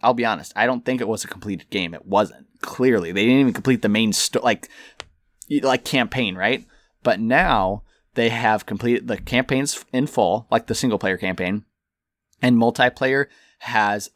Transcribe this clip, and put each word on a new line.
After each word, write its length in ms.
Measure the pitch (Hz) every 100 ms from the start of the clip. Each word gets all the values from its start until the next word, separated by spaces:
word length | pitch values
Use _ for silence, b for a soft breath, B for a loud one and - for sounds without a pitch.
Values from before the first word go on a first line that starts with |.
I'll 120 | 120
be 100 | 120 117
honest, 260 | 90 - 101
I 100 | 120
don't 180 | 123
think 160 | 127 127
it 80 | 110
was 160 | 107
a 40 | -
completed 420 | 92 104 90 -
game. 240 | 101 85
It 120 | 85 -
wasn't. 400 | 98 104 - - -
Clearly, 520 | - - 127 110 82
they 120 | 95
didn't 160 | 113 131
even 120 | 135
complete 300 | 101 135 120
the 60 | 107
main 240 | 107 110
sto-, 280 | 98 - -
like, 260 | 123 104 - B B B B _ _ _ -
y-, 120 | 147
like, 220 | 135 127
campaign, 500 | - 135 113 131 110
right? 320 | 92 104 135 - _ _ _
But 160 | 123 98
now 640 | 113 135 180 117 95 104 - _ _
they 160 | - 117
have 360 | 117 117 107 -
completed 400 | 101 120 120 117
the 100 | 104
campaigns 680 | - 123 127 135 143 - -
in 160 | 127 143
full, 400 | - 92 107 -
like 160 | 113 -
the 80 |
single 240 | - 131 104
player 180 | 95 92
campaign, 480 | 92 90 90 104 - _ _ _ _ _ _ -
and 140 | 123 120
multiplayer 680 | 117 117 127 - 131 135 143 b b b
has 520 | - 113 104 104 -